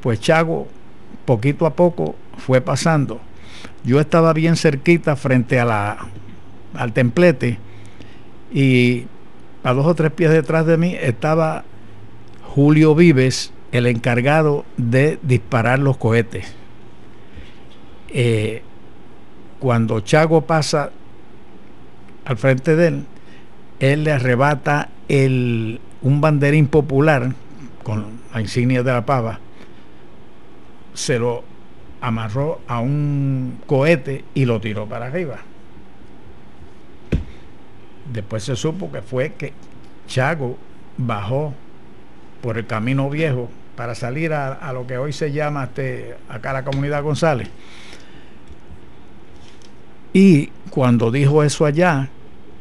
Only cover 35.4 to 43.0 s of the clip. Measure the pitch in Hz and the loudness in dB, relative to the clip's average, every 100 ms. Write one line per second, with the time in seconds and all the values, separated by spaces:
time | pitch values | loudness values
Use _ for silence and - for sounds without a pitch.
35.4 | - - - - - - - - - - | -12 -14 -14 -14 -14 -14 -14 -14 -14 -14
36.4 | - - - - - - - - - - | -14 -14 -14 -12 -14 -14 -4 -4 -4 -10
37.4 | - - - - - - - 110 104 107 | -12 -14 -14 -14 -14 -12 -8 -8 -6 -6
38.4 | 120 127 160 170 170 139 - 127 147 - | -4 -2 -2 -4 -8 -10 -6 -4 -4 -6
39.4 | 143 - - - - - - 131 131 165 | -10 -10 -14 -14 -14 -14 -6 0 0 0
40.4 | 123 123 - - - - 120 104 98 131 | -4 -6 -12 -14 -12 -6 -4 -4 -2 -2
41.4 | 151 135 - - - - - - - - | -2 -8 -12 -14 -14 -14 -14 -14 -14 -10
42.4 | 120 113 104 110 113 135 | -6 -6 -4 -2 0 0